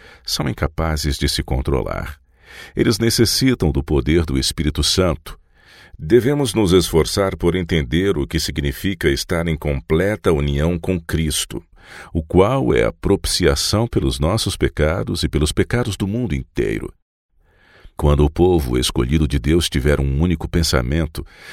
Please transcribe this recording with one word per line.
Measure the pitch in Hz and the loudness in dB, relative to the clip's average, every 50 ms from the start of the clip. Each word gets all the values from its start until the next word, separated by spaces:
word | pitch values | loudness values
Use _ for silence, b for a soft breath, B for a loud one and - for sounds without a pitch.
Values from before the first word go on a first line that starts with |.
| B B B B B | B B B B B
são | - - - 151 135 | -6 -4 -4 -2 -4
incapazes | 110 - - 78 - - 80 80 78 73 73 76 69 | -2 -2 -4 -4 -2 -2 -2 -2 -2 -2 -2 -2 -2
de | - - - | -2 -2 -2
se | - - 69 | -2 -2 -4
controlar. | - 67 65 67 - 69 64 50 50 50 50 - - - - _ B B B B B B B B B B | -2 -4 -2 -2 0 -2 -2 -2 -4 -6 -8 -8 -10 -12 -16 _ B B B B B B B B B B
Eles | - 123 123 117 98 | 0 2 2 2 2
necessitam | 113 117 - - 120 98 - - 127 131 123 - - 80 | 0 0 4 4 2 2 2 2 2 0 2 2 0 0
do | 71 69 67 | 0 0 -2
poder | - 80 69 62 67 78 85 82 | 0 -2 0 0 2 2 2 2
do | - 69 65 | 0 -2 -2
Espírito | 62 - - - 69 76 73 - 76 | -2 -2 -4 -2 -4 -2 -2 0 -2
Santo. | - - - 92 90 76 71 - - - - b b b b b b b b b b b | 0 0 2 0 0 -2 -4 -8 -14 -18 -18 b b b b b b b b b b b
Devemos | b - 78 98 123 107 127 147 143 143 117 - | b 0 4 4 6 6 4 2 0 0 0 2
nos | 110 107 90 87 | 2 4 4 4
esforçar | 92 82 - - 82 76 - - - 101 95 85 | 4 4 4 2 2 2 2 0 0 0 0 -2
por | 76 90 87 82 | 0 0 0 0
entender | 92 92 82 95 80 71 60 62 85 95 98 98 76 | 0 -2 0 0 -2 0 0 0 0 0 0 0 -2
o | 67 | -2
que | - - 80 | -2 -2 -4
significa | - - 73 71 71 71 69 - - 95 101 - - 78 | -4 -4 -4 -4 -2 -4 -4 -2 -4 -4 -4 0 0 0
estar | 69 67 - - 87 82 85 | 0 0 -2 -4 -4 -2 -2
em | 85 80 | -2 -2
completa | 73 - 80 71 67 - - 80 80 90 101 107 104 - 101 85 | -2 -2 -4 -4 -4 -2 0 0 0 2 0 -2 0 0 0 2
união | 73 71 73 71 71 76 82 90 85 | 2 0 0 0 0 0 0 0 -2
com | 82 - 95 87 | -2 -4 -4 -4
Cristo, | 82 - - 80 80 78 73 - - - - - - _ B B B B B B B B B | -4 -4 -2 -2 0 0 -2 -4 -6 -6 -8 -12 -14 _ B B B B B B B B B
o | 90 78 | -6 -4
qual | - - 87 95 107 131 135 131 120 80 | 2 4 4 6 6 4 2 0 2 2
é | 60 57 | 2 2
a | 57 - | 0 -2
propiciação | - - 87 98 92 - - - - 90 76 69 - - - - 104 117 | -2 0 0 0 0 0 -2 -2 2 2 2 2 2 0 0 0 0 0
pelos | 120 - - 76 67 62 - | 0 -2 0 0 0 0 0
nossos | 71 80 98 113 - 101 - | 0 0 0 0 -2 -4 -2
pecados | - - - - - 78 76 80 95 - - 85 82 - | -2 -2 -2 0 0 0 0 0 -2 -4 -4 -4 -4 -2
e | - | -2
pelos | - - 76 78 - | 0 0 0 0 0
pecados | - 98 - - 120 123 113 95 | 0 -2 0 0 -2 -2 -2 -4
do | - 107 95 | -4 -4 -4
mundo | 101 117 123 104 80 | -2 -4 -4 -2 -4
inteiro. | 67 60 - _ - 60 52 55 53 - - - _ _ _ _ _ _ _ _ b b b b b b b b b b b b | -4 -6 -6 _ -4 -2 -2 -4 -4 -8 -10 -14 _ _ _ _ _ _ _ _ b b b b b b b b b b b b
Quando | - - 73 73 69 73 | 0 2 2 4 4 4
o | 73 | 2
povo | - - 87 90 92 82 71 62 60 64 | 4 2 4 4 4 2 2 0 -2 -2
escolhido | 64 - - - 62 62 71 78 78 71 | -2 -2 -2 -2 0 0 2 2 2 0
de | 73 69 | 0 -2
Deus | 57 71 80 87 80 - | 0 2 2 2 0 0
tiver | - 76 64 73 73 69 | -2 0 2 2 2 2
um | 69 69 67 69 | 0 0 0 0
único | 80 90 87 80 - - | 2 2 0 -2 -2 -2
pensamento, | - 85 82 - - 67 62 60 71 85 80 76 - - B B B B B B | -2 0 0 2 0 0 0 0 0 -2 -2 -2 -6 -10 B B B B B B